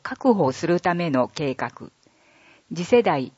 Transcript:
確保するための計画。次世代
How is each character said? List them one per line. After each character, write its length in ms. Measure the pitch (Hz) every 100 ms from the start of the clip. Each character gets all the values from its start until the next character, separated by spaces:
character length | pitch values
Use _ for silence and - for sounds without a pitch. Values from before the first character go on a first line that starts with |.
確 300 | - 262 269
保 180 | 208 139
す 160 | 135 160
る 140 | 175
た 120 | 185 175
め 140 | 170
の 200 | 131 120
計 260 | - 147 127
画。 340 | 123 - 113 _ _ _ _ _ _ _ _
次 140 | 160
世 200 | 175 240
代 280 | 208 151 127